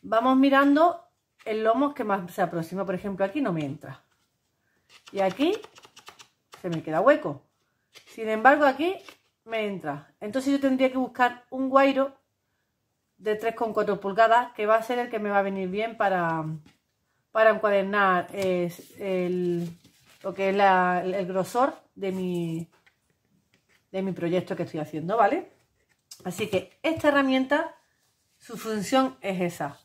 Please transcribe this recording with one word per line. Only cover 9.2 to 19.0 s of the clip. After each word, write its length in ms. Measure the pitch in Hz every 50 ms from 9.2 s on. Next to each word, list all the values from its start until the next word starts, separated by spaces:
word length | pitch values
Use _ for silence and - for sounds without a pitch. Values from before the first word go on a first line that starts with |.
| _ _ _ _ _
me 240 | 226 226 226 214 208
entra. 460 | 202 180 165 151 143 147 147 _ _ _
Entonces 320 | - 214 208 262 262 277 277
yo 60 | 277
tendría 300 | 277 269 262 262 262 262
que 80 | 254 262
buscar 480 | 254 - - - 247 247 247 - - _
un 200 | - 262 262 269
guairo 480 | 262 269 277 277 269 262 269 277 - _ _ _ _ _ _ _ _ _ _ _ _ _ _ _ _ _ _ _ _ _
de 180 | 180 214 214
tres 200 | 214 220 226 226
coma 180 | - 240 226 208
cuatro 260 | 220 208 - 202 185
pulgadas, 540 | - 196 196 185 226 226 226 233 247 247 -
que 120 | - 214
va 100 | 208 220
a 80 | 226 226
ser 160 | - 247 247
el 100 | 240 240
que 100 | 240 220
me 100 | 208 208
va 100 | 202 202
a 40 | 196
venir 260 | 196 196 196 190 185
bien 280 | 180 202 220 226 226 220
para, 480 | 220 196 190 180 175 165 165 160 156 156 160 156 - - _ _ _ _ _ _ _ _ _ _ _ _
para 200 | _ 220 220 220
encuadernar, 760 | 214 202 - 214 202 196 190 190 202 208 202 190 185 180 170 -
eh, 420 | - 202 196 190 180 180 175 175 170 - - - -
el, 800 | -